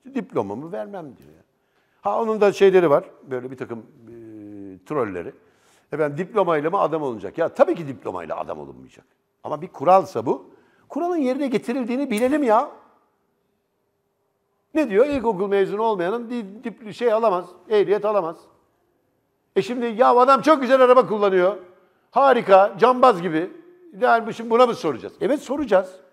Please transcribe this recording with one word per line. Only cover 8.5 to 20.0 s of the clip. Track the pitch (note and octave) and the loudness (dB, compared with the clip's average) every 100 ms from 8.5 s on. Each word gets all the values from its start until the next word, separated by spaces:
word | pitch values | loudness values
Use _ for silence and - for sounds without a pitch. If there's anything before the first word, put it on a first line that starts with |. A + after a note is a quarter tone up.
| E2 | -10
olunmayacak. | C#2 C2 C2 - _ _ _ _ | -14 -18 -20 -20 _ _ _ _
Ama | A2+ D3 | -12 -10
bir | F3 | -12
kuralsa | - C#3 F#3+ D#3 A#2+ A2+ | -4 4 4 4 -6 -4
bu, | C4 - _ _ _ _ | -4 -6 _ _ _ _
kuralın | C4+ F4 F4 | -6 -4 -2
yerine | B3+ B3+ C#4+ | -2 -2 -2
getirildiğini | C4 - B3 A#3+ B3+ C#4+ | -4 -4 -6 -4 -6 -4
bilelim | G#3 B3 D4+ | -2 0 0
ya. | C4+ G#3+ C#4 - _ _ _ _ _ _ _ _ _ _ _ _ _ _ _ _ _ _ _ | 2 2 0 -10 _ _ _ _ _ _ _ _ _ _ _ _ _ _ _ _ _ _ _
Ne | D#4 C#4+ | -4 0
diyor? | G3 C#4+ | 2 2
İlkokul | C#4+ A3 F#3 G3+ | 0 -2 -2 -2
mezunu | G3 F#3+ G3 | 0 0 -2
olmayanın | A3+ G#3 E3+ A3+ A#3 | -4 -2 -4 -4 -8
di-, | A#3+ G3 G3+ | -10 -12 -14
dip-, | B3 - G#3+ | -14 -14 -18
şey | F3+ A#3+ | -4 -2
alamaz, | G#3+ A#3 F3+ F3 - - | 2 2 0 -6 -20 -2
ehliyet | G#3+ E3+ G3+ | 0 2 0
alamaz. | G#3 G#3 E3 E3 _ _ _ _ _ _ _ _ _ _ _ - | 0 -2 -4 -10 _ _ _ _ _ _ _ _ _ _ _ -4
E | |
şimdi | F#3+ B3 A#3+ | -4 -6 -6
ya | G#3+ | 2